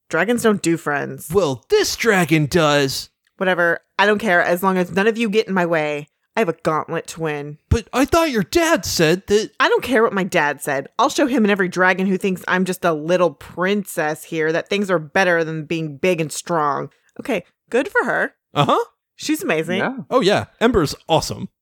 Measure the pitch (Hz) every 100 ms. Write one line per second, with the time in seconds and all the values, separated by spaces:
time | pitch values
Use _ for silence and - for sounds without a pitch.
0 | - 160 196 240 226 202 170 165 151 143
1 | 135 135 - 190 156 127 - 427 359 -
2 | 233 190 170 160 143 175 151 143 139 -
3 | - _ _ - 185 175 170 165 - -
4 | 196 208 220 175 - 175 190 185 175 175
5 | 214 220 226 214 208 190 170 165 151 147
6 | 147 _ _ 220 180 160 170 156 - 165
7 | - 160 160 147 147 151 _ 226 - 247
8 | 285 339 330 226 - 339 320 330 - -
9 | 156 180 - 208 196 - 294 453 - 240
10 | 226 196 185 170 147 139 - 139 139 -
11 | 269 - 269 254 202 202 185 - 185 185
12 | 190 190 202 180 - 185 185 180 175 156
13 | 156 180 175 143 - - 185 208 185 -
14 | 151 156 - 160 156 165 - 202 196 170
15 | 151 196 180 170 160 160 147 165 156 139
16 | 185 165 151 - - 170 147 139 143 _
17 | _ - - 202 - _ _ 233 359 494
18 | 247 160 196 - _ - 143 330 466 _
19 | _ - - 302 349 160 160 185 180 269
20 | 151 247 196 160 98 - 226 226 143 -
21 | - 156 - 107 - _